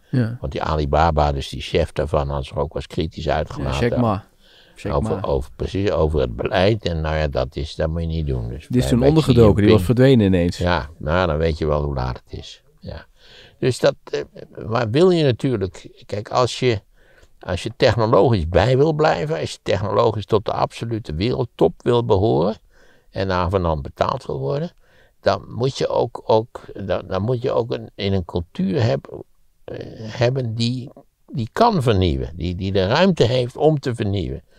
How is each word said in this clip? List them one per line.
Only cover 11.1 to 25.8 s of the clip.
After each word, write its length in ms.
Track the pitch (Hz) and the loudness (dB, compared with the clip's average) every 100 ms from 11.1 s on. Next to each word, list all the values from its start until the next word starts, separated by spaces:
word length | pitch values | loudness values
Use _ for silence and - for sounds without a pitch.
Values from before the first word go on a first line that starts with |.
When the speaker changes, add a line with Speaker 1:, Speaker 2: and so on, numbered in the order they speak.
| 87 90 | 0 2
Speaker 2:
dan 100 | 76 | 2
weet 220 | 82 76 | 0 0
je 80 | 76 | 0
wel 160 | 73 | 0
hoe 120 | 73 | -2
laat 280 | 65 62 62 | -4 -6 -8
het 140 | - - | -12 -16
is. 240 | - - _ _ | -16 -20 _ _
Ja. 260 | - - - _ - - - - | -16 -16 -18 _ -20 -20 -20 -4
Dus 200 | 135 - | -2 2
dat, 160 | 143 135 | 0 0
eh, 160 | - 143 143 - - - 80 | -6 -8 -8 -14 -20 -12 -4
maar 240 | 117 113 | -2 0
wil 200 | 131 185 | 4 4
je 140 | 170 | 4
natuurlijk, 800 | 143 113 139 113 95 - - - - | 2 2 -2 -2 -4 -8 -20 -20 -10
kijk, 220 | 101 107 | -10 -2
als 280 | 123 123 - | 0 0 0
je, 220 | 127 107 - _ _ _ - - | 0 0 -4 _ _ _ -20 -16
als 220 | - 90 | -8 -6
je 80 | 110 - | -6 2
technologisch 720 | 127 107 110 110 123 107 80 | 2 4 4 4 4 2 2
bij 280 | 85 110 131 | 2 4 4
wil 160 | 156 | 2
blijven, 460 | 151 156 170 151 160 | 2 2 0 -2 -4
als 140 | - | -6
je 60 | - | -8
technologisch 600 | - 98 101 110 117 107 - | -2 -2 0 2 2 0 -2
tot 180 | 104 | -2
de 80 | - | 0
absolute 640 | 117 131 - 117 110 - | -4 -4 -4 -8 -8 -6
wereldtop 580 | 78 113 131 120 - 165 - | -4 -2 -2 -4 0 0 0
wil 220 | - 120 | 0 0
behoren 520 | 117 98 110 131 185 220 _ _ _ _ _ | 2 2 2 2 0 -4 _ _ _ _ _
en 180 | - 98 | -6 -2
daar 220 | 90 90 | 0 0
van 120 | 98 | 0
dan 200 | 85 78 | 0 -2
betaald 440 | 65 - - - - | -4 -4 -2 -2 -6
wil 120 | 131 | -6
worden, 340 | 135 143 175 _ _ _ _ _ | -4 -4 -6 _ _ _ _ _
dan 240 | - 101 - | -2 -2 -4
moet 300 | 107 131 | -4 -4
je 100 | - | -2